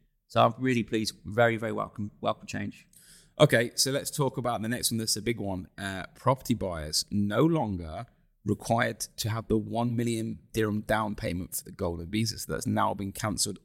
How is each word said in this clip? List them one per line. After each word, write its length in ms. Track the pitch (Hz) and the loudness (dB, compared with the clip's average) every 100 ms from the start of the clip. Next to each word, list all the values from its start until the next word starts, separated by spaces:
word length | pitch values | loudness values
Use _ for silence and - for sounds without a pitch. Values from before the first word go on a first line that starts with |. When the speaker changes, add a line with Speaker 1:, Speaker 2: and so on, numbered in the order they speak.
| _ _ _ | _ _ _
Speaker 1:
So 120 | 113 | 4
I'm 140 | 117 117 | 4 4
really 240 | 127 120 | 2 2
pleased. 320 | 110 113 107 - - | 2 0 0 -4 -4
Very, 320 | 104 117 113 | 4 4 4
very 140 | 110 | -2
welcome, 380 | 107 104 - 104 - | -4 -4 -6 -8 -4
welcome 240 | 110 104 - | -4 -4 -6
change. 400 | 104 101 - - - - - - - | -8 -8 -10 -18 -20 -20 -20 -8 6
Speaker 2:
Okay, 320 | 147 120 120 - | 6 8 4 0
so 160 | 131 | 0
let's 200 | 135 - | 0 -4
talk 280 | - 135 - | -2 -2 -2
about 240 | 123 113 | -2 -2
the 60 | 110 | -2
next 220 | 120 - | -2 -2
one. 60 | 113 | -2
That's 200 | 110 110 | -2 -2
a 60 | |
big 160 | 107 113 | -2 -2
one. 300 | 98 92 - - | -4 -6 -8 -8
Uh, 280 | 98 95 - - | -8 -6 -10 -2
property 400 | - 131 - 113 | 0 2 0 -2
buyers 500 | 98 85 76 - - | -2 -4 -4 -2 -2
no 340 | 104 101 104 156 | 0 2 4 4
longer 640 | 165 113 92 82 82 120 _ _ _ - | 2 0 -4 -6 -10 -12 _ _ _ -2
required 540 | 101 - 117 117 110 - - | -2 2 2 2 -2 -8 -6
to 100 | 110 | -4
have 180 | 110 - | -2 0
the 100 | 113 | 0
one 360 | 107 110 120 117 | 0 -2 0 0
million 440 | 117 113 113 - - 113 | 0 -2 -4 -8 -6 0
dirham 260 | 107 104 | 0 0
down 360 | 107 107 107 104 | 0 0 0 -4
payment 380 | 113 87 80 - | -4 -4 -4 -8
for 100 | - | -10
the 60 | |
golden 400 | - 90 85 85 | -4 -4 -4 -2
visa. 280 | 107 113 - | 0 0 -2
So 140 | - | -4
that's 140 | 69 - | -4 0
now 280 | 107 104 98 | 2 0 0
been 180 | 98 | -6
cancelled. 460 | - 110 95 - - | -4 -4 -2 -2 -4